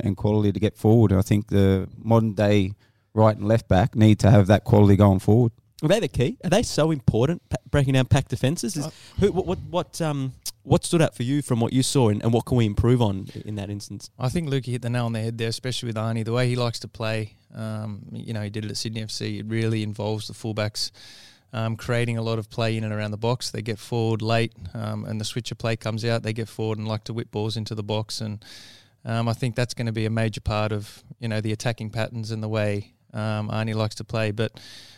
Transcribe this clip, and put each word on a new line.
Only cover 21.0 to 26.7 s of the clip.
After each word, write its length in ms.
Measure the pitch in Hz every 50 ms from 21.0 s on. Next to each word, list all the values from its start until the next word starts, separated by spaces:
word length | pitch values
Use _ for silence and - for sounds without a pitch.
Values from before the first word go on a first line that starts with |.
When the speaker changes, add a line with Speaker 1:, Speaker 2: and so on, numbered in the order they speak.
| - - - - - - _ _ _ _ -
Speaker 3:
um, 240 | 113 113 113 113
creating 400 | 107 - - 120 117 120 120 117
a 40 | 113
lot 180 | 113 113 113 113
of 100 | 107 -
play 280 | - - 113 113 113
in 60 | 110 110
and 100 | 110 107
around 180 | 107 107 104
the 60 | 104
box. 320 | 101 113 117 127 - - -
They 120 | - 113
get 180 | 104 117 110 -
forward 420 | - - 123 117 113 113 113 107
late, 300 | 107 110 117 117 117 110 - - - - -
um, 320 | 120 107 107 107 104 107
and 140 | 101 107 107
the 60 | 107
switcher 300 | - - 127 113 - 113
play 220 | - - 113 113
comes 260 | - - 110 110 110 113
out. 200 | 117 113 117 -
They 100 | 110 110
get 160 | 117 110 -
forward 280 | - - 110 110